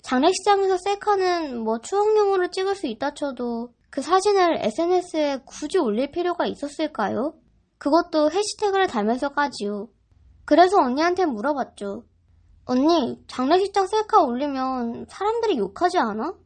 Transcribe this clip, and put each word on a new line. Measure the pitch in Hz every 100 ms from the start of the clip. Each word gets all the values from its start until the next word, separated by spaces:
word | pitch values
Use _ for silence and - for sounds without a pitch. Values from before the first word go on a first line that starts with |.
장례식장에서 | - 349 302 370 - 403 392 370
셀카는 | 392 403 415 403 370 349 311 240
뭐 | 220 226
추억용으로 | - 392 415 427 403 392 359
찍을 | 359 381 392
수 | 285
있다 | 220 277
쳐도 | 285 285 254 240 233 240 _ _
그 | -
사진을 | 269 370 381 392 349 294 214
에스엔에스에 | 226 339 370 349 320 294 277 -
굳이 | - 294 381
올릴 | 269 208 277
필요가 | 339 349 349 269
있었을까요? | 196 285 - 302 302 196 214 277 - _ _ _ _
그것도 | 285 320 339 311 302
해시태그를 | 339 415 - 415 392 370
달면서까지요. | 233 208 247 285 285 285 - 202 208 208 _ _ _ - _ -
그래서 | 302 359 381
언니한테 | 269 262 330 359 359
물어봤죠. | 220 247 294 240 - 202 202 - _ _ _ _ - -
"언니, | 254 294 339 123 120 -
장례식장 | - 254 359 392 403 381
셀카 | 427 427 427
올리면 | 302 240 285 269 262 262 233 240 -
사람들이 | - 392 466 453 294
욕하지 | 196 - 349 349
않아?" | 233 208 277 392